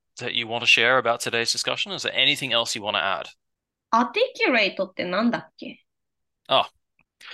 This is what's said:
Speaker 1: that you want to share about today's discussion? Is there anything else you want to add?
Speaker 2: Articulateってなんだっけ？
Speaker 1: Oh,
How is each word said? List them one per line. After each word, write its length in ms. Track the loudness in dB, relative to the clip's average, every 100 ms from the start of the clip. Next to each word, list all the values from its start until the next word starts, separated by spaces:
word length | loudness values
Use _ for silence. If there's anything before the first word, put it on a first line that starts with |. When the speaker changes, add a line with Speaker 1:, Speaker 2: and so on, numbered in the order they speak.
| _ -12
Speaker 1:
that 140 | -6
you 120 | -6 -4
want 160 | -2
to 60 | 4
share 300 | 4 6 4
about 200 | 2 0
today's 320 | 0 -2 0
discussion? 400 | -2 -2 -4 -4
Is 140 | -4
there 80 | -4
anything 380 | 2 2 2 0
else 240 | 0 0 -4
you 60 |
want 140 | -2 -2
to 60 |
add? 260 | 0 -2 -6 -16 _ _ _ _ -2
Speaker 2:
Articulate 840 | 0 2 0 -2 0 2 2 2 -2
っ 140 | -8
て 100 | -6
な 180 | -4 0
ん 80 | 0
だ 60 | 0
っ 120 | -6 -18
け？ 260 | -16 -18 _ _ _ _ _ _ 0
Speaker 1:
Oh, 180 | 0 0 _ _ _ _ _ -18